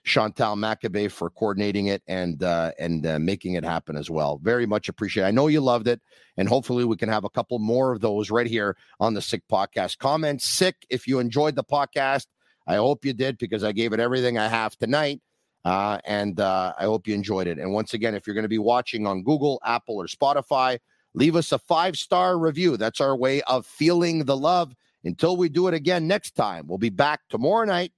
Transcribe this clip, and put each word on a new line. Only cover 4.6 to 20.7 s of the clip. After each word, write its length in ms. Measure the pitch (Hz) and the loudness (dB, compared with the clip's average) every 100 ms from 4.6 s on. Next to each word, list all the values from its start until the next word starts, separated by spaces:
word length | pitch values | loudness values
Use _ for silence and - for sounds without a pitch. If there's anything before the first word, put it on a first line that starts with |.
much 240 | 117 104 - | 0 -2 -4
appreciated. 400 | - 101 107 95 | -6 -4 0 2
I 20 | |
know 180 | 113 151 | 4 4
you 120 | 151 | 4
loved 260 | 131 120 110 | 4 2 2
it, 140 | 120 _ _ _ - | -2 _ _ _ -4
and 100 | 98 | 2
hopefully 360 | 123 120 123 | 2 2 0
we 120 | 120 104 | 0 0
can 140 | 107 | 0
have 140 | 110 | -2
a 60 | 101 | -2
couple 280 | - 113 120 | -4 -4 -2
more 340 | 107 120 131 | 0 2 2
of 80 | 113 | 0
those 300 | 110 104 104 | 0 0 0
right 160 | 110 117 | 0 0
here 300 | 113 101 - _ - | 0 -2 -4 _ -2
on 140 | 110 | 0
the 80 | 104 | 0
Sick 220 | - 107 - | -4 -6 -2
Podcast. 480 | 98 98 - 90 - | -2 -2 -2 -4 -2
Comment 420 | 135 151 156 139 | 0 0 0 -2
sick 460 | - - 185 - - | -2 0 0 0 -4
if 180 | 127 - | -6 -2
you 120 | 131 | 0
enjoyed 360 | 123 117 151 | 0 2 0
the 100 | 143 | 0
podcast. 640 | 131 147 139 143 135 139 - _ _ _ - | -2 0 0 -2 0 -2 -4 _ _ _ -2
I 100 | 95 | 2
hope 280 | 117 143 | 2 0
you 80 | 139 | -2
did, 240 | 120 131 127 | -2 -2 -4
because 260 | 117 104 | -4 -2
I 100 | 107 | -2
gave 200 | 104 113 | 0 0
it 80 | 110 | 0
everything 380 | 117 127 123 117 | 0 0 0 0
I 100 | 107 | 0
have 280 | 113 110 - | 0 -2 -2
tonight, 420 | 113 143 147 143 _ _ _ _ - | 0 0 0 -4 _ _ _ _ -2
uh, 320 | 92 101 104 - | 0 0 -2 -2
and, 340 | 104 104 90 | -2 -2 0
uh, 320 | 98 95 92 - | 0 0 -2 -2
I 60 | |
hope 220 | 98 110 95 | -2 0 -2
you 80 | |
enjoyed 320 | 104 98 98 87 | -4 -2 -2 -2
it. 120 | 80 | -4
And 160 | 90 | -4
once 180 | 101 107 | -2 -2
again, 220 | 117 113 | -4 -4
if 120 | 104 - | -4 -6
you're 100 | 104 | -4
gonna 120 | 107 | -2
be 100 | 110 | 0
watching 480 | 104 120 120 117 104 | 2 2 0 -4 -2
on 160 | 95 | -2
Google, 380 | 98 151 143 131 - | 0 0 0 -2 -2
Apple, 300 | 120 - 107 | -4 -4 -8
or 100 | 85 | -8
Spotify, 720 | - 139 143 - 135 127 | -2 0 2 0 0 0